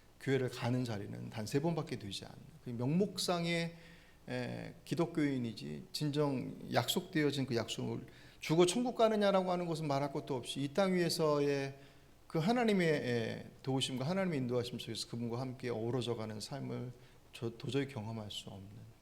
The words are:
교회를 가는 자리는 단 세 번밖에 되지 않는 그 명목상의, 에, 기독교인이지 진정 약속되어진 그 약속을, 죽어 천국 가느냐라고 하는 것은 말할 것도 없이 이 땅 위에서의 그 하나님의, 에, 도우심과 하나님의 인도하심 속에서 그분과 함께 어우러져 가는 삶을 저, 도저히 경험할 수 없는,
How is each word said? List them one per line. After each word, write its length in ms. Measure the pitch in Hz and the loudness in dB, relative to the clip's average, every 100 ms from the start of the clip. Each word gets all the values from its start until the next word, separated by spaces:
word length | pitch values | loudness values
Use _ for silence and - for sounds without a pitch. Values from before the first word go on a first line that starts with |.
| - - | -20 -8
교회를 280 | - 135 131 | 0 2 2
가는 340 | - 131 127 | -2 0 0
자리는 460 | 123 107 104 117 120 | 0 -4 -6 -8 -8
단 160 | 113 107 | -6 -2
세 140 | 139 | 0
번밖에 400 | 165 165 151 123 | 2 0 -4 -6
되지 260 | 101 101 - | -6 -8 -10
않는 120 | - - - | -14 -18 -14
그 60 | - | -10
명목상의, 1040 | 117 123 165 202 - - 175 170 170 165 - - - - - - | -2 2 4 2 0 0 0 2 0 0 -6 -18 -20 -20 -20 -6
에, 440 | 123 120 120 110 - - | -4 -4 -6 -8 -12 -6
기독교인이지 1040 | 139 165 165 143 135 117 110 143 76 - | -2 0 2 2 2 -2 -4 -8 -8 -8
진정 640 | - 151 143 147 135 - - - | -2 0 2 2 0 -4 -8 -2
약속되어진 720 | 123 120 - 180 160 147 135 127 | 0 2 0 0 2 2 2 0
그 100 | 113 | 0
약속을, 440 | 87 - 123 117 - - - - | 0 -4 -4 -4 -8 -16 -20 -14
죽어 260 | - 160 175 | 0 6 6
천국 300 | 220 247 - | 6 0 4
가느냐라고 560 | 226 214 202 190 180 | 4 6 4 4 4
하는 160 | 180 175 | 0 0
것은 180 | 156 156 | -2 2
말할 260 | 139 143 | 2 2
것도 240 | 151 - 131 | -2 -2 -4
없이 260 | 117 - | -2 -4
이 120 | 139 | -2
땅 200 | 139 196 | 2 4
위에서의 840 | 185 170 156 156 147 143 143 139 - - - - - - | 4 2 4 4 4 4 2 0 -6 -18 -20 -20 -20 -4
그 120 | 165 | 0
하나님의, 500 | 156 240 226 202 170 | 2 4 4 4 4
에, 560 | 147 123 120 113 110 - - | 4 2 0 0 -4 -10 -10
도우심과 440 | - 131 127 131 131 | -2 0 0 -2 -2
하나님의 320 | 190 185 151 | 0 0 0
인도하심 400 | 123 123 117 120 | 0 0 0 -6
속에서 280 | - 107 - | -6 -8 -6
그분과 300 | 117 117 117 | -4 -4 -2
함께 300 | 131 127 123 | -4 -6 -4
어우러져 460 | 110 113 127 117 110 | -2 0 0 0 -2
가는 240 | 110 107 | -4 -8
삶을 520 | - 139 127 123 123 - - - - | -8 -8 -6 -6 -8 -12 -20 -20 -20
저, 220 | - 117 113 | -6 -6 -6
도저히 300 | - 131 139 | -2 -2 -2
경험할 440 | 120 104 113 104 | -4 -6 -6 -8
수 180 | - - | -10 -10
없는, 360 | 98 98 107 113 - | -12 -14 -16 -18 -20